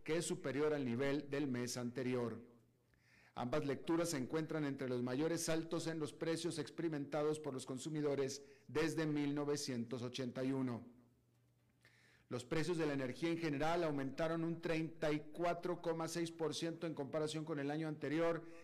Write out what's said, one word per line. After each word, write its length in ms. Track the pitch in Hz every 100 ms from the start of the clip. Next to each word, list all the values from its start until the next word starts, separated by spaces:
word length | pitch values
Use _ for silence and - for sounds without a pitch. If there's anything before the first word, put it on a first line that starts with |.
que 120 | - 165
es 80 |
superior 480 | 160 180 139 131 151
al 120 | 147
nivel 440 | 127 117 139 147 147
del 180 | 139 147
mes 300 | 123 123 123
anterior. 640 | 123 127 127 123 117 107 - - _ _ _ _ _ - -
Ambas 320 | - 123 151 139
lecturas 440 | 131 - 165 165
se 60 | 143
encuentran 480 | 120 156 156 156
entre 240 | 147 135 131
los 140 | 123
mayores 420 | 123 131 160 165
saltos 420 | 165 160 160 165 160
en 120 | 160
los 120 | 147
precios 460 | - 160 160 170 156
experimentados 800 | 139 - 165 147 139 156 151 151
por 160 | 147
los 120 | 131 -
consumidores 760 | 131 160 151 147 139 131 131 - - -
desde 400 | 135 160 156 156
mil 280 | 147 143
novecientos 680 | 147 143 147 - 123 117 127
ochenta 400 | 123 131 127 131
y 100 | 131
uno. 320 | 135 127 113 - - - _ _ _ _ _ _ _ - - - - -
Los 140 | 123
precios 320 | - 160 156 165
de 80 |
la 80 | 151
energía 380 | 139 127 - 165
en 80 | 165
general 460 | 165 135 156 175
aumentaron 600 | 160 143 135 135 160 165
un 160 | 165 165
treinta 500 | 170 160 160 - 151
y 100 | 151 -
cuatro 480 | - 170 170 175 175
coma 280 | 170 165 160
seis 220 | 170 165
por 240 | 165 151
ciento 320 | 135 165 165 170
en 80 |
comparación 500 | 151 131 156 151 156
con 140 | 156 151
el 120 | 139
año 180 | 156 160
anterior, 560 | 156 139 156 170 165 - -